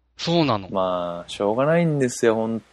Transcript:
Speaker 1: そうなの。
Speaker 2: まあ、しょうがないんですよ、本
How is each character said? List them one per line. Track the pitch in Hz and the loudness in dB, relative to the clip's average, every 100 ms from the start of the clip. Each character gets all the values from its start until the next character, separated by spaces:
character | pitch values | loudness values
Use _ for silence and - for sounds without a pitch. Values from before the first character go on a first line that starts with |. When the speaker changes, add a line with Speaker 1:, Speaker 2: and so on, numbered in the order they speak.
| _ - | _ -10
Speaker 1:
そ | - 170 | 0 2
う | 147 | 2
な | 107 | 2
の。 | 95 | -2
Speaker 2:
ま | 98 92 90 87 87 87 | -2 0 -2 -4 -8 -10
あ、 | |
し | - | -4
ょ | 101 | -2
う | 117 | 0
が | 143 | 2
な | 170 | 2
い | 170 | 2
ん | 147 | 2
で | 123 | -2
す | - 117 | 2 2
よ、 | 110 | 2
本 | 113 113 - | 0 -4 -2